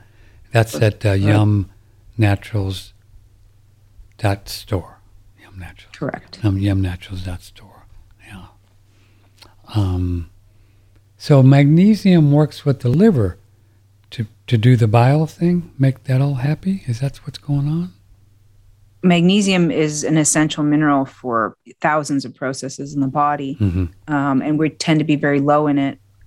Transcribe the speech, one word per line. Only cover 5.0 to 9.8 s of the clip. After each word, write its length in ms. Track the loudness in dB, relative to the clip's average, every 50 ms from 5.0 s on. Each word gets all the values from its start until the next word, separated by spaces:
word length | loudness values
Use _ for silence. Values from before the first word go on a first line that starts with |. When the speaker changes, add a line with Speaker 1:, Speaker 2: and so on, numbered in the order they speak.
| _ _ _ -20 -20 -20 _ -20
Speaker 1:
Yum 160 | -20 -20 -20 -18
Naturals. 380 | -18 -18 -20 -20 -20 -20 -14
Speaker 2:
Correct. 480 | -10 -10 -10 -10 -12 -16 -20 -14 -4 -4
Speaker 1:
Um, 140 | -2 -2 0
yum 240 | -2 0 0 0
naturals 400 | -2 -4 -6 -10 -12 -14 -14 -12 -10
dot 180 | -10 -12 -12
store. 440 | -14 -20 -20 -20 -20 -20 -20 -20 -20 -20 -20 -20 -20 _ -20 _ -20 -20
Yeah. 180 | -20 -20 -20 -20 _ _ _ _ _ _ _ _ _ _ _ _ _ _ _ _ _ _ -20 -20 _ _ _ -6 -2
Um, 560 | -2